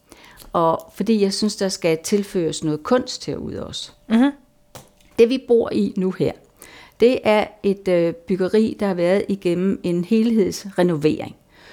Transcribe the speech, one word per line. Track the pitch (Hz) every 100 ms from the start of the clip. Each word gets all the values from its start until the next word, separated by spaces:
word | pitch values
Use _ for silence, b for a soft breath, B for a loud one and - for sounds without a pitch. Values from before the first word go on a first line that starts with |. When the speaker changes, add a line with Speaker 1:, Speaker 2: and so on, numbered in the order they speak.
| _ B B B B
Speaker 1:
Og | 175 165 160 -
fordi | - 208 220
jeg | 196
synes, | 196 214 -
der | 190
skal | 190 170 160
tilføres | - 208 202 190 160 156
noget | 156 151
kunst | - 247 - - -
herude | - - 95 -
også. | - - - -
Speaker 2:
Mhm. | 226 277 277 _ _ _ - - _ _ -
Speaker 1:
Det, | 226
vi | 262 269
bor | 233 -
i | 214 202 -
nu | 185
her, | 180 147 - _ _ B B B B
det | 233 262
er | - 214 - -
et, | 202 196 190
øh, | 175 170
byggeri, | 165 - 180 180 214 220 -
der | 202
har |
været | 180 175 196 -
igennem | 196 175 175 190 -
en | 180 175
helhedsrenovering. | 175 226 233 220 180 170 196 190 180 156 156 - - - _ b b